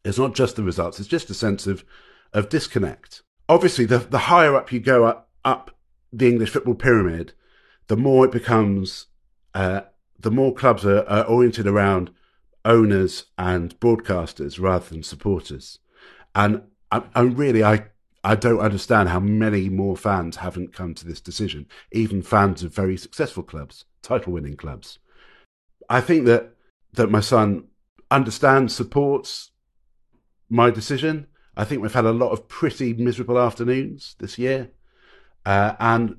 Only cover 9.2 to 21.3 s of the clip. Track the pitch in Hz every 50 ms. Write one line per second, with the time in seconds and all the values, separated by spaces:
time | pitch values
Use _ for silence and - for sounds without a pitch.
9.2 | _ _ _ _ _ _ - 95 95 92 95 98 - - _ _ _ _ _ _
10.2 | - 110 110 127 135 131 - - 135 127 110 - 101 101 98 104 - - 104 110
11.2 | - - 117 123 123 117 113 117 98 101 101 104 98 98 95 92 90 - - _
12.2 | _ _ _ _ _ _ _ _ - 113 117 117 110 104 101 95 95 90 - -
13.2 | - _ _ - 90 92 90 90 85 82 - _ 117 117 113 113 - - 95 87
14.2 | 82 - - - 71 73 - 92 92 95 92 87 - - 82 82 78 - 80 69
15.2 | - 101 95 80 - - 71 65 - - - _ _ _ _ _ - - - -
16.2 | _ _ - 101 104 104 107 107 - _ _ _ _ _ - 113 - - - 123
17.2 | 123 127 120 135 147 139 117 110 107 104 107 107 107 - _ _ _ _ _ _
18.2 | - 98 110 98 - 120 117 92 104 107 98 95 - - 120 107 95 87 87 92
19.2 | 98 104 107 107 110 107 104 98 92 98 95 95 98 98 90 - - 104 98 90
20.2 | 85 85 - - 92 92 - 90 90 - - - 92 85 80 - 85 85 78 -
21.2 | - 90